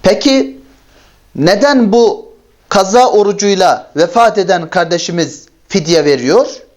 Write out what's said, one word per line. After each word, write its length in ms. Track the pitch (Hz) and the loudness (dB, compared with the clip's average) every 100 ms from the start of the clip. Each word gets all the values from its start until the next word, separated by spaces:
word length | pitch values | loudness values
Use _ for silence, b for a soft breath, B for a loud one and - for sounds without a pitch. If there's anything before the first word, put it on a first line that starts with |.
Peki 580 | 190 - 277 269 - - - _ b b b b _ | 0 0 0 0 -2 -10 -20 _ b b b b _
neden 580 | - 156 196 285 277 214 | -2 0 2 2 2 2
bu 420 | 233 226 - - _ _ _ _ | 2 2 -2 -14 _ _ _ _
kaza 420 | 202 185 233 254 | -2 2 2 4
orucuyla 800 | 208 202 196 202 196 180 120 - 143 | 2 0 0 -2 2 2 0 -4 -2
vefat 420 | 170 233 226 208 | 0 2 2 0
eden 320 | 180 180 160 | -2 -2 -2
kardeşimiz 760 | 185 170 170 - 175 147 - - _ _ | -4 -2 -4 -4 -6 -6 -8 -20 _ _
fidye 360 | 196 156 165 | -6 0 0
veriyor? 580 | 147 135 123 202 294 - - | 2 0 0 0 0 -8 -20